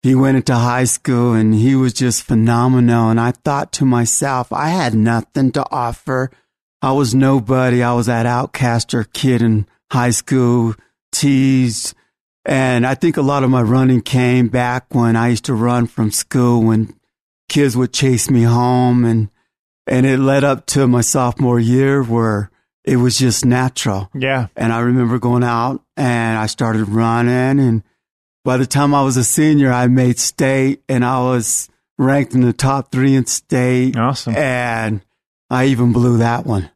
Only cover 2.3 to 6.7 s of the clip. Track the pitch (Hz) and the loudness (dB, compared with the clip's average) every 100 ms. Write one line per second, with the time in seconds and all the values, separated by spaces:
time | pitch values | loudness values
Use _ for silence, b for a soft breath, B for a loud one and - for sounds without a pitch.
2.3 | 117 113 117 127 127 120 117 113 113 117 | 0 2 2 2 2 2 2 0 0 -2
3.3 | - - 143 - - 135 123 117 - 139 | -4 -4 -4 -6 -2 0 0 0 -2 -2
4.3 | 131 120 - 151 180 131 110 110 117 - | -4 -4 -6 -4 -2 -2 0 0 0 -4
5.3 | 143 131 139 139 139 120 123 - 131 127 | -2 -2 -2 -4 -4 -6 -6 -6 -4 -4
6.3 | b b _ _ | b b _ _